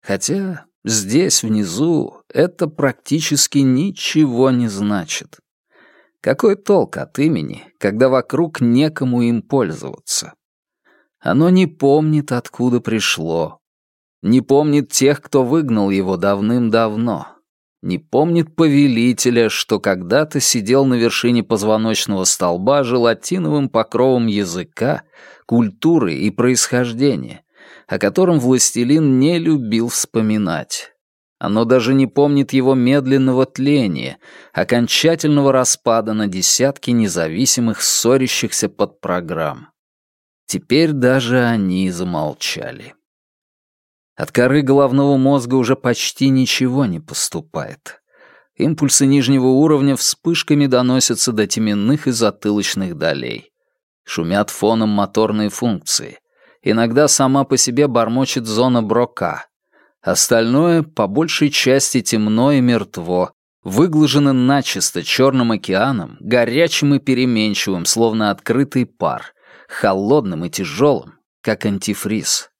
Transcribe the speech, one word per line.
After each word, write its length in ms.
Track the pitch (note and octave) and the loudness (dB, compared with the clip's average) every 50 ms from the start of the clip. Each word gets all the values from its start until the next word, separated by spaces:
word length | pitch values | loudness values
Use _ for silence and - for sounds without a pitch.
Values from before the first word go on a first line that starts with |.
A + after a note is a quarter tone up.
Хотя 640 | _ - D3 - - - E3+ G3 G3 F#3+ E3+ D3 - _ _ _ _ | _ -4 -4 -4 -2 -4 -4 -4 -4 -6 -8 -10 -14 _ _ _ _
здесь, 580 | - A2+ G#2+ G2 F#2+ A2+ D3+ F#3 F3+ - - | -4 -4 -4 -4 0 0 0 0 2 0 -2
внизу, 800 | - A2 G#2+ G#2+ G#2 F2 E2 A2 D3+ E3+ E3+ D3 - - - - _ _ | 0 0 -2 -2 -2 -2 -2 -2 0 0 0 0 -2 -4 -10 -18 _ _
это 380 | - - D#3+ F3+ - - F3 | 0 0 0 0 0 -4 -6
практически 920 | D3+ D3+ - D3 C3+ A#2+ _ _ - C#3 D#3+ D#3 - D3+ C3+ - - - C#3+ | -6 -2 -2 -2 -2 -2 _ _ -4 -4 -2 -2 -2 -2 -2 -2 0 0 2
ничего 920 | C3+ C3 B2+ C3 E3+ G3+ F#2 - - - - D3+ D#3 C3+ A#2+ A#2 C3 C3 | 2 4 2 2 0 -2 -6 -6 -8 -2 2 2 2 2 2 2 2 4
не 180 | B2+ B2 A#2+ A2+ | 4 2 0 -2
значит. 720 | G2 G2 G#2 G#2 G#2 F#2+ E2 D#2 - - - _ - _ _ _ _ _ _ _ _ _ _ _ _ _ _ _ _ _ | -2 -2 -2 -2 -2 -4 -4 -6 -10 -10 -10 _ -20 _ _ _ _ _ _ _ _ _ _ _ _ _ _ _ _ _
Какой 340 | - - C3+ - - A3 G3 | -4 -4 -2 2 2 0 0
толк 440 | F#3+ _ - - F2 F2 - - - | 0 _ 0 2 2 0 -2 -6 -12
от 200 | - - _ - | -12 -10 _ -2
имени, 460 | C#3+ D#3+ D3+ F2+ D2 A#1 G1+ - - _ _ _ | 0 0 0 -2 -4 -8 -12 -16 -18 _ _ _
когда 320 | - B2 G#2+ A2 C3 C3 | -4 -4 2 2 2 4
вокруг 500 | C3 B2+ A#2+ - - C#3+ F3 D#3+ - - | 4 0 -2 -2 -2 -2 -2 -2 -2 -2
некому 600 | B2+ A#2 A#2 B2+ D3+ D3+ D#3 - C#3 B2+ A#2+ B2 | 0 2 4 4 2 0 -2 -4 -4 -2 0 0
им 180 | A#2 A#2+ A#2+ A2 | 0 0 -2 -2
пользоваться? 920 | - _ C#3 C3+ A2+ E2 D#2+ C#2 - C2+ - - _ - - - - - - _ _ _ _ _ _ _ _ _ _ _ _ _ _ _ _ _ | -4 _ 0 0 0 -2 -4 -8 -12 -14 -14 -14 _ -8 -8 -8 -8 -10 -20 _ _ _ _ _ _ _ _ _ _ _ _ _ _ _ _ _
Оно 300 | _ - F2+ C3+ D#3+ F3+ | _ 0 2 2 4 4
не 180 | F3+ F#3 F#3 | 4 4 2
помнит, 640 | E3+ - _ C#3 C#3 C#3 D#3 D#3 D#3 D#3 D3+ C#3+ - | 2 -2 _ 2 4 4 4 2 2 0 0 0 -2
откуда 500 | B2+ A#2+ - - - - B2 B2+ A#2+ A#2+ | -4 -6 -6 -8 -6 -2 -2 0 0 0
пришло. 800 | - - A2+ A2 G2+ - - - D#2+ E2 E2 E2+ D#2+ D2+ - _ _ _ _ _ _ _ _ _ _ _ _ _ | -2 -2 -4 -2 -2 -4 -4 -4 -4 -4 -2 -2 -4 -4 -8 _ _ _ _ _ _ _ _ _ _ _ _ _
Не 220 | - F#2+ A#2+ C3 | 0 2 2 2
помнит 480 | B2 - C#3 C#3+ D3+ D3+ C#3+ D3 C#3 _ | 4 4 2 2 4 2 0 0 0 _
тех, 320 | - - C3 C#3 D3 - | -2 0 2 2 0 0
кто 220 | - - - C#3+ B2+ | -6 -2 0 0 2
выгнал 440 | A#2+ C#3+ E3 D#3 C3 A2+ G#2+ G2+ G2 | 2 0 0 0 0 0 0 0 0
его 300 | G2 G2 F#2+ F#2 F#2+ F2 | 0 0 0 -2 -2 0
давным-давно. 1200 | F#2 G2 G2+ G2+ G#2 A2 A#2+ B2 A#2+ A2+ G#2+ A2+ A2+ A2 G#2+ G#2+ A#2 A#2+ G#2 D2+ - - - _ _ _ _ _ _ _ _ _ | 0 0 0 0 0 -2 0 0 0 0 2 0 0 0 -2 -4 -4 -4 -4 -6 -8 -14 -20 _ _ _ _ _ _ _ _ _
Не 180 | - - F2+ - | -6 -6 -6 -6
помнит 580 | - _ - B2+ D3+ E3+ E3+ E3+ D#3 D#3 _ | -6 _ 0 2 2 4 2 0 0 -2 _
повелителя, 920 | - E3 D#3 C#3 C#3+ C#3+ C#3 A#2+ A2+ A#2 B2 A#2+ - - B2+ A#2+ A#2 A#2 G#2+ | 2 2 4 4 4 4 4 2 2 2 0 0 2 0 2 2 2 2 2
что 300 | - - - - A2+ G2 | 0 -4 -2 -2 -2 0
когда-то 640 | - G#2 F#2+ F#2 F2+ F2 A2 C#3+ D#3 D#3 - D3 | 0 -2 -2 -2 -2 0 0 0 0 0 -2 -2
сидел 440 | - - - A#2+ G2 G#2 B2+ C#3 C#3 | -2 0 -2 -2 0 2 2 4 4
на 100 | C3+ B2 | 2 2
вершине 500 | A#2+ A#2 - - - - A#2+ A#2+ A#2+ G#2 | 2 0 0 0 0 0 2 2 2 0
позвоночного 800 | - A2+ G2+ G#2 G#2+ A2 A2 A2 A2+ G#2+ - - - G2+ F#2+ F#2 | 0 -2 0 2 0 0 2 0 -2 -2 -2 -4 -4 -4 -2 0
столба 580 | F2 - - F#2+ F2 F2 F2+ F#2+ B2 C#3 C#3+ | -2 -2 0 0 -2 -2 0 0 2 2 2
желатиновым 840 | C3+ A#2 B2 B2+ A#2 A#2 A2+ - - - F3+ F#3 E3+ D3+ D3+ D3 C#3 C3 | 0 0 0 2 2 2 0 -2 -4 -6 -4 -2 -2 -2 0 -2 -2 0
покровом 580 | - A2+ G#2+ - - A2+ B2+ C3 C3 B2 A#2 | 0 -2 -2 0 0 0 2 2 2 2 0
языка, 760 | A2+ G2+ G#2 G2+ F2 E2 F#2 F2 _ _ - A2+ C3+ - - _ _ _ - - - - _ _ | 0 0 -2 -2 -4 -6 -10 -10 _ _ -4 -4 -4 -4 -4 _ _ _ -20 -20 -20 -20 _ _
культуры 680 | - - A#2+ A#2 G#2 - _ - D#3+ E3+ D#3 A#2 F2+ D2+ | 0 0 2 2 0 -4 _ 0 2 2 2 2 0 -2
и 160 | C2+ F2 G#2 | -2 -2 -2
происхождения, 1120 | F#2 - A#2+ B2 B2+ A#2+ - - B2+ B2 B2 A#2+ A2+ A#2 C#3 C#3+ A#2+ D#2 B1+ A#1 - - _ _ _ _ - - - - _ | 0 0 0 2 2 0 -2 -2 -2 -2 -2 -2 -2 -2 0 0 0 -2 -8 -12 -16 -20 _ _ _ _ -20 -20 -20 -20 _
о 120 | - - - | -8 -6 -2
котором 400 | - G2+ - - F#3 F3+ E3+ D3 | -2 0 2 2 2 2 2 2
властелин 800 | A#2+ B2+ C3 B2 - - - A#2+ A#2+ B2 D3 D#3+ D#3+ C#3+ C3 B2+ | 2 2 2 2 2 -2 -2 -2 0 2 2 2 4 2 4 4
не 180 | C3+ D#3 F3 E3+ | 2 2 0 0
любил 500 | E3 E3 D#3 C#3+ A#2+ G#2+ A2 A2+ A#2 A#2 | 0 0 0 0 -2 -2 -2 -2 -2 -2
вспоминать. 1040 | - - - _ - A#2 A2 G#2+ A2 G#2+ G2+ E2+ E2+ D2+ - _ - - - - _ _ _ _ _ _ _ _ _ _ | -4 -6 -8 _ -2 -2 0 0 0 0 -2 -2 -4 -6 -6 _ -12 -12 -12 -16 _ _ _ _ _ _ _ _ _ _
Оно 260 | - - G#2 A2 A#2 | -6 -2 0 0 2
даже 300 | A2+ B2+ B2+ A2 B2 C3+ | 4 2 2 4 2 2
не 140 | C3+ C3+ A2+ | 2 2 2
помнит 440 | _ C#3+ C#3+ D3 C#3+ C#3+ C3+ - | _ 2 2 2 2 0 0 0
его 220 | C3+ C3+ B2+ C3 C3+ | 0 0 2 2 2
медленного 720 | C3 A#2+ B2 C#3 D3 C3 B2+ C3+ C#3 C3 C3 B2+ B2+ C3 | 2 2 2 2 2 2 2 2 2 2 2 2 2 0
тления, 720 | - _ - C3 C#3+ D3 C#3+ A#2+ G2 D#2+ C2 B1 C2+ - _ _ - - - - - | -2 _ -2 0 2 2 2 2 0 -2 -4 -6 -10 -12 _ _ -20 -20 -20 -20 -8
окончательного 1000 | _ E2 F2 - A#2+ A#2+ A#2+ A2 - - - E3 E3 D#3 - D3+ D3 D3 C#3 C#3 | _ -4 -2 0 2 0 0 0 -2 0 2 2 0 2 0 2 2 4 4 4
распада 600 | C3 C3 B2+ A#2+ - - _ A#2+ A2+ A2+ G#2+ A2 G#2+ | 2 2 2 0 -2 -2 _ 0 0 0 0 -2 -4
на 120 | G#2+ G#2+ | -2 -2
десятки 640 | G2+ F2+ F#2 F2+ - - - B2+ C#3 C#3 - - - | -4 -2 -2 0 0 0 2 0 0 -2 -4 -4 0
независимых 880 | A#2+ A#2 A2 G2 - F2 E2 D#2+ D#2+ G2 C3+ C3 - B2+ A#2+ A2+ A2 - | 0 2 0 0 0 -2 -4 -4 -2 -2 0 0 0 0 -2 -2 -2 -2
ссорящихся 880 | - - - - - - C3 C3+ C3 B2 - - - G#2+ - - - G2+ | -4 -2 -2 0 2 2 2 2 2 0 -2 -4 -4 -4 -4 -4 -4 -4
подпрограмм. 1000 | - - G2+ - _ _ - - F2+ F2+ F2 D#2+ F2 D#2+ D#2+ D2+ C#2 - - _ _ _ _ _ _ _ _ _ _ _ _ _ _ _ _ | -2 -4 -4 -4 _ _ -6 -4 -4 -4 -4 -6 -6 -4 -4 -6 -6 -10 -18 _ _ _ _ _ _ _ _ _ _ _ _ _ _ _ _
Теперь 440 | - - - - _ A#2+ D3+ E3 D#3 | -10 -10 -10 -2 _ 2 2 4 2
даже 540 | D3+ C3+ B2 B2 C3 C3+ A#2+ A#2 B2+ B2+ B2 | 2 2 2 2 2 2 0 0 0 0 2
они 480 | A#2 A#2 A2 G2 F#2 F#2 F#2 F#2+ F#2 | 2 0 0 0 0 0 0 -2 -2
замолчали. 1040 | F2+ E2+ F#2 F2+ F2 D2+ D#2 D2+ C#2 _ - - - - - C2 B1 A1 - - - _ _ _ _ _ _ _ _ _ _ _ _ _ _ _ _ _ _ _ _ _ _ _ _ - | -4 -6 -6 -6 -4 -4 -4 -6 -8 _ -8 -8 -8 -8 -10 -12 -14 -16 -20 -20 -20 _ _ _ _ _ _ _ _ _ _ _ _ _ _ _ _ _ _ _ _ _ _ _ _ -10
От 140 | - - | -10 -2
коры 300 | _ - B2 B2+ C3+ D3+ | _ 2 2 4 2 2
головного 540 | C#3+ C3 C#3 C#3 C#3 B2+ B2+ C#3 C#3 C#3+ C#3+ | 2 4 4 4 4 2 2 2 2 2 2
мозга 380 | C3 C3 C3+ C#3+ C#3 A#2+ A#2+ C3 | 2 2 2 2 0 0 0 0
уже 220 | C3 B2 A2+ C3 | 0 2 0 -2
почти 520 | - - B2 A#2 - - - - - C3+ C3+ | -2 0 -2 -2 -2 -4 -8 -4 0 0 2
ничего 580 | C3+ C3 C3 - - - C3 B2+ B2+ C#3 C#3+ | 2 2 0 0 0 -2 -2 0 0 0 -2
не 120 | G#2+ F2 D#2+ | -2 -4 -6
поступает. 1040 | - - - - - - - E2 D#2 _ - D#2 C#2 - - _ _ - - _ _ _ _ _ - - _ _ _ _ _ | -10 -10 -8 -8 -8 -6 -6 -10 -12 _ -10 -10 -10 -10 -14 _ _ -20 -20 _ _ _ _ _ -20 -20 _ _ _ _ _
Импульсы 500 | - - D3+ D#3+ D#3 D3+ C3+ - - C#3 | -2 -2 -2 0 0 0 0 2 2 2
нижнего 400 | C3+ C#3 C#3+ B2+ B2 C#3 C3 B2+ | 4 4 2 2 2 2 2 4
уровня 480 | C3 C3 C3+ D3+ D#3+ D#3 C#3 C3+ C#3 C3+ | 2 4 4 4 4 2 2 2 0 0
вспышками 720 | B2 - - - _ _ E3 E3+ D#3 - - D#3 D3 C#3+ | 0 -2 -4 -4 _ _ -4 -2 -2 0 0 0 2 2
доносятся 640 | C3+ B2+ B2 B2 B2+ B2+ C3 - - A#2+ - - C3 | 2 2 2 2 2 2 2 0 0 -2 -2 -2 -2
до 160 | A#2 G#2+ G#2+ | 0 0 -2
теменных 640 | G2 - A2+ A2 G#2+ G#2 G2+ G2+ A2+ D3 D3+ - C3+ | -2 0 -2 -2 0 0 0 0 0 0 0 0 -4
и 20 | |
затылочных 880 | B2 A2+ A#2 G#2 - _ - G#2 G#2 G#2 G2 - - G2 F#2+ F2+ E2+ D2 | -2 0 0 0 0 _ -4 -2 0 0 -2 -4 -4 -6 -6 -6 -6 -4
долей. 540 | D#2 E2 C#2+ C#2 A#1+ B1 A1+ A1 - _ _ _ _ _ _ _ _ _ _ _ | -4 -4 -2 -4 -6 -8 -10 -10 -14 _ _ _ _ _ _ _ _ _ _ _
Шумят 480 | _ - - - E2 E2 F#2 G2+ G#2 - | _ -10 -8 -6 -4 -2 0 -2 -2 -4
фоном 380 | - - - G#2 A2+ A2+ A2 G#2+ | -6 -2 0 0 0 0 0 0
моторные 600 | G#2 G2+ G2+ F#2+ - A2 A2 G#2 G#2+ G#2+ G#2+ G#2 | 0 -2 -2 -2 0 0 0 0 0 -2 -4 -4
функции. 680 | G2+ - B2 A#2+ G#2 E2+ - - - - - - - - _ _ _ _ _ _ _ _ | -4 -4 -4 -4 -4 -4 -6 -6 -6 -6 -6 -10 -18 -20 _ _ _ _ _ _ _ _
Иногда 440 | _ - G#2+ A2+ A#2 A#2 A#2 C3+ D3+ | _ -2 0 0 0 2 2 2 4
сама 380 | C#3+ - - C#3 C3 C3+ C#3 C3+ | 4 2 2 2 2 2 0 0
по 120 | - C3+ | 0 0
себе 300 | B2+ - B2+ A#2+ C3 D3 | -2 0 -2 0 0 0
бормочет 580 | C#3 A#2 A#2+ A2+ A2 A#2 C3 C3+ - - C3+ A2+ | 2 2 0 0 0 0 -2 -2 -2 -4 -6 -6
зона 380 | A2 G#2+ A2 B2 B2+ B2 A#2+ | -4 -2 0 2 2 2 0
Брока. 640 | A2 G2+ G#2+ A#2+ A#2+ - _ - F#2 E2+ D#2+ - - _ _ _ _ _ _ _ _ _ _ _ | 0 0 0 0 0 -2 _ -6 -6 -6 -6 -8 -14 _ _ _ _ _ _ _ _ _ _ _
Остальное, 800 | _ - E2+ - - - B2 A2+ A2+ A#2 B2 C#3+ E3 F3 E3+ E3 | _ -2 0 0 0 2 2 2 2 2 2 2 2 4 2 2
по 240 | D#3 D#3+ _ - G#2+ | 0 -2 _ -4 -4
большей 440 | F#2 G2+ C#3 E3+ E3 - - D3+ C#3+ | -2 0 -2 -2 -2 0 0 0 0
части, 500 | C#3+ - - C3 C3 C#3 - - - B2 | 0 0 2 2 2 2 2 0 -2 -2
темно 500 | G#2 - - A2 G#2+ G#2+ A2 A2 B2+ C#3+ | -2 0 -2 0 0 0 2 2 2 2
и 100 | D3 C3+ | 2 2
мертво, 760 | B2 B2 A#2+ A2+ G2+ - - F#2 E2+ E2+ F2+ F2+ F2+ - _ _ _ _ _ _ | 2 2 2 0 -2 -6 -10 -10 -4 -2 0 0 -2 -2 _ _ _ _ _ _
выглажено 680 | _ F2+ F#2+ A2+ E3 F#3 D#3 D#3 D#3 C#3 B2+ D3 C#3+ C#3 | _ -2 2 2 2 4 4 2 2 4 2 2 2 2
начисто 720 | C3+ B2+ B2 B2+ C#3+ C#3+ B2+ - - G2 - - - F2+ F2 | 2 2 2 2 2 0 0 -2 -6 -4 -6 -4 -6 -6 -6
чёрным 480 | - - - B2+ C#3 C3+ C3 A#2+ A#2 | -4 0 2 2 2 4 2 0 0
океаном, 640 | A2 G2+ - - F#2 F#2+ A2 C#3 C3+ G#2 E2 B1+ - - | -2 -4 -4 -2 0 0 0 0 -2 -4 -6 -10 -14 -14
горячим 760 | - G2 A#2+ B2 A#2 A2+ A#2 D3 E3+ E3 - - D3+ C#3+ C#3+ | -4 0 2 2 2 2 2 0 0 0 0 0 2 2 2
и 40 | C3+ | 2
переменчивым, 840 | - C3 C3 B2 B2+ B2+ A#2+ A2 G#2+ G#2+ G2+ - - G#2 F#2+ F2 E2+ | 2 0 0 0 2 0 0 0 0 -2 -2 -4 -2 -4 -4 -4 -2
словно 480 | - - A2+ A#2 A2+ A2 A2+ G#2+ G#2 | -4 0 2 2 2 2 0 0 -2
открытый 520 | F#2+ - _ - A2+ B2+ C#3 C#3 - C3 A#2+ | -2 -4 _ -2 0 0 0 0 -2 -4 -4
пар, 480 | - _ _ F#2 D#2+ B1 - - - _ _ _ _ - - - _ | -4 _ _ -4 -4 -4 -6 -12 -18 _ _ _ _ -20 -20 -20 _
холодным 760 | - - - G#2 F#2+ F#2+ G2 G#2+ C#3 D3+ A#2 G2 F2+ D#2 E2+ | -6 -2 0 0 0 0 2 2 2 2 2 -2 -6 -6 -8
и 60 | F2 | -8
тяжёлым, 680 | - - F#2+ D2+ D2 - C3+ D3 C3+ E2 B1 - _ _ _ _ _ _ | -6 -8 -8 -8 -2 0 2 2 2 0 -4 -12 _ _ _ _ _ _
как 260 | - A2 G#2+ - - | -4 -4 -4 -2 -2
антифриз. 840 | G#2+ G2 F#2+ - - G2+ - - G2+ A2 G#2+ - - - - - _ _ _ | -4 -4 -4 -4 -6 -6 -6 -4 -4 -4 -4 -2 -4 -4 -6 -6 _ _ _